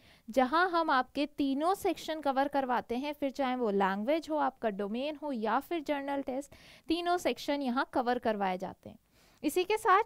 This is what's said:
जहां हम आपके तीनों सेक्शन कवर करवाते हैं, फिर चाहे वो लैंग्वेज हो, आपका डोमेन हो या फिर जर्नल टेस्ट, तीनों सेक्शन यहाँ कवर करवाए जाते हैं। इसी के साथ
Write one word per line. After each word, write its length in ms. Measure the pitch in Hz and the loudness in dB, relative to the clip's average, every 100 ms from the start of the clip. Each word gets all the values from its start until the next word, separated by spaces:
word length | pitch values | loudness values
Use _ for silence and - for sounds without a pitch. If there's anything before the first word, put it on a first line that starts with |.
| - - - | -14 -20 -2
जहां 420 | 233 254 311 370 | 2 4 4 2
हम 200 | 339 320 | 2 2
आपके 360 | 262 254 - 294 | 2 0 -2 -4
तीनों 460 | - 277 269 320 392 | -2 -2 2 0 2
सेक्शन 460 | 392 311 - 320 | 0 -2 -4 -2
कवर 260 | 294 262 277 | 0 2 2
करवाते 500 | 285 262 233 - 233 | 0 0 -2 -2 -4
हैं, 160 | 294 | -6
फिर 180 | 294 277 | -4 -4
चाहे 240 | 247 262 254 | -2 -2 0
वो 140 | 233 | 0
लैंग्वेज 600 | 196 190 196 220 320 294 | 2 2 0 0 0 0
हो, 80 | 302 | -2
आपका 320 | 269 - 226 | -2 -2 -4
डोमेन 460 | 196 202 226 285 302 | -4 -4 -4 -6 -6
हो 80 | 302 | -6
या 280 | 247 208 233 | -4 0 -2
फिर 240 | - 349 | -2 -4
जर्नल 380 | 285 285 277 277 | -2 -4 -2 -4
टेस्ट, 340 | 269 254 285 - - - - | -4 -6 -8 -16 -20 -12 -2
तीनों 300 | 330 349 349 | 0 2 0
सेक्शन 440 | 311 254 - 285 | 0 -2 -2 -2
यहाँ 280 | 262 247 311 | 0 -2 0
कवर 260 | 294 240 247 | 0 0 0
करवाए 380 | 226 208 196 185 | 0 0 -2 -2
जाते 320 | 185 190 - | -8 -12 -18
हैं। 80 | - _ _ _ _ | -20 _ _ _ _
इसी 200 | 302 359 | -2 0
के 140 | 359 427 | 2 2
साथ 260 | 466 392 | 6 4